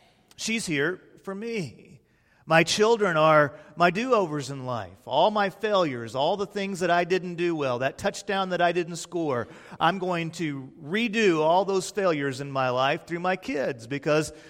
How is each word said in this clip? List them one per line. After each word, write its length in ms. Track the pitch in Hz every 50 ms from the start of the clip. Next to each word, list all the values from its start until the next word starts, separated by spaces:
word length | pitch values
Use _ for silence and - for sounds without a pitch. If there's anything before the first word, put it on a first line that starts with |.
| _ _ _ _ _ _ _
She's 300 | - - - 226 226 -
here 360 | - 156 139 143 165 185 180 - _ _ - _
for 120 | - 190
me. 640 | 196 220 233 233 220 170 123 - - - - - - _ _ _ _ _ _ _ _ _
My 180 | - 160 165 170
children 540 | 165 - - 214 220 233 220 208 190 165 156
are 420 | 156 156 156 151 147 139 - - - - -
my 140 | - 170 180
do-overs 600 | 170 196 233 262 247 220 196 160 151 147 135 120
in 160 | 139 135 127
life. 320 | 127 123 113 101 87 92 - _
All 240 | - 117 143 170 214
my 200 | 208 214 202 196
failures, 640 | - - - 214 208 190 180 156 131 120 117 113 104
all 220 | 127 139 160 196 190
the 80 | 202
things 340 | 185 - 202 196 196 196 165
that 100 | 185 170
I 140 | 170 175 175
didn't 320 | 165 185 185 175 180 175
do 180 | 160 175 175 170
well, 260 | 156 143 131 123 120
that 180 | 127 139 147 -
touchdown 540 | - 202 196 - - - 202 196 190 185
that 100 | 180 170
I 100 | 175 175
didn't 240 | 175 175 175 160 175
score, 540 | 160 - - - 175 165 151 131 120 110 - - - - - - -
I'm 220 | - 160 180 196
going 320 | 180 185 180 170 165 165
to 400 | 165 - 175 151 143 139 131 135 - -
redo 600 | 160 139 175 214 233 233 190 226 220 196 165 156
all 240 | 156 156 170 185 202
those 260 | 185 196 190 180 -
failures 480 | - 208 196 185 165 147 143 139 131 120
in 100 | 143 143
my 200 | 139 135 131 127
life 360 | 123 123 131 139 151 170 -
through 140 | - 170 170
my 160 | 175 180 190
kids 520 | 185 - - 269 - 254 190 139 117 113 113
because 440 | 135 139 139 160 151 156 156 - - - -